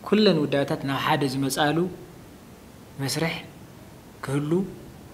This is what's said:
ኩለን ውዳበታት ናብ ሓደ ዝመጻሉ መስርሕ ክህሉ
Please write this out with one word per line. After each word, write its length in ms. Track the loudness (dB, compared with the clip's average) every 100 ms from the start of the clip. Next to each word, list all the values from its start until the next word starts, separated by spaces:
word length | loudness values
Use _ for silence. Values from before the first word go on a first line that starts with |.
ኩለን 340 | 0 6 6 6
ውዳበታት 420 | 4 2 0 -2
ናብ 160 | -2 -2
ሓደ 220 | 2 2 2
ዝመጻሉ 500 | 0 0 2 2 4 0 -4 -14 -18 -20 -20 -20 -20 -20 -20 -18 -6
መስርሕ 380 | -4 0 -2 -2 -10 -18 -20 -20 -20 -20 -20 -12
ክህሉ 300 | -2 -2 2 0 0 -8 -16 -18 -18